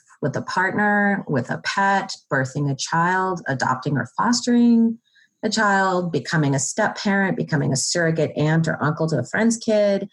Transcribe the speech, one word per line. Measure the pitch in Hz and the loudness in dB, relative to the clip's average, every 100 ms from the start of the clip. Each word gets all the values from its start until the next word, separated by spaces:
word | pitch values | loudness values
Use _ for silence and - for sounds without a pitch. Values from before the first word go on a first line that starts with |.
| _ - | _ -6
with | 147 - | -6 -4
a | |
partner, | - - 185 - 208 208 202 202 - | -4 -2 -2 0 2 2 2 0 -2
with | 135 - | -4 -2
a | - | -6
pet, | - - 196 196 180 - _ | -4 0 2 2 -2 -12 _
birthing | 135 131 147 143 | -2 -2 -2 -4
a | 135 | -4
child, | - 165 175 180 185 170 - | -2 0 2 0 -2 -4 -6
adopting | 131 - - - 147 | -4 -2 -2 -2 -4
or | - - | -4 -2
fostering | 208 240 - 240 240 233 226 226 _ _ _ _ | 0 0 2 4 6 6 4 0 _ _ _ _
a | 214 | -4
child, | 208 208 196 190 180 175 | 0 2 2 2 0 -2
becoming | 151 - 160 143 139 | -4 -2 0 0 0
a | |
step | - - 214 - | -2 -2 -2 0
parent, | 208 196 190 - | 0 0 0 -2
becoming | 160 143 143 | -2 -2 0
a | 135 | -2
surrogate | - 180 170 160 151 - | -2 0 0 2 0 0
aunt | 151 160 156 | 2 2 2
or | - | 0
uncle | 147 160 160 | -2 0 -2
to | 165 | -2
a | - | -2
friend's | 190 226 226 | 0 2 0
kid. | - 214 202 196 202 | 0 2 2 0 -4